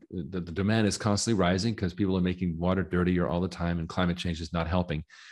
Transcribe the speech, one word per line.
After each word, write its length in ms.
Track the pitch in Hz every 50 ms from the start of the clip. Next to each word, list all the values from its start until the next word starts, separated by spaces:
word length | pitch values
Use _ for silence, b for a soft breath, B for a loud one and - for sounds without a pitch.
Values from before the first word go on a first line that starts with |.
| - -
the, 300 | - 92 80 - 95 90
the 100 | 87 85
demand 340 | 82 95 95 104 110 113 107
is 120 | 101 95
constantly 420 | - - 107 101 98 - 113 117 95
rising 360 | 90 87 92 95 95 117 107
'cause 180 | - 98 87 -
people 240 | - 104 92 95
are 40 | 92
making 380 | 90 92 90 90 95 90 80 80
water 240 | 87 90 92 95 90
dirtier 440 | 90 90 90 90 90 90 87 87
all 140 | 62 80 87
the 60 | 92
time 320 | 90 - - 85 85 87 85
and 100 | 82 85
climate 280 | - 92 90 87 87
change 220 | - - 90 82 80
is 140 | 85 - -
not 140 | 85 82
helping. 360 | 82 87 92 87 - 78 78 - B B B B B